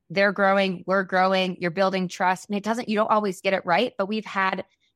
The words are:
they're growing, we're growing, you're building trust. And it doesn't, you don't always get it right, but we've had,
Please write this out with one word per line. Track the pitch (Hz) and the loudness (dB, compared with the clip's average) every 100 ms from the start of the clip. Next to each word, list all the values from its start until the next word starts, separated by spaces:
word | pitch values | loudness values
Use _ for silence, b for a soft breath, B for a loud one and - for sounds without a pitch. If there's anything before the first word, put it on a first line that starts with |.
| _ | _
they're | 170 202 | 0 2
growing, | 190 196 196 190 180 180 | 4 2 4 2 -2 -2
we're | 196 | -2
growing, | 185 185 190 190 185 175 | 0 2 4 2 0 -2
you're | 175 | -4
building | 175 190 185 180 | 0 0 0 -4
trust. | - 185 185 - | -2 0 -2 -4
And | 208 | -6
it | |
doesn't, | 214 233 233 | -4 -4 -2
you | 208 | -2
don't | 226 | 2
always | 214 208 175 | 0 0 -2
get | 196 | -2
it | 190 | -2
right, | 180 170 247 - | 0 0 0 -2
but | 196 | -4
we've | 220 | -4
had, | - 196 190 190 - _ _ | -6 -2 -2 -2 -10 _ _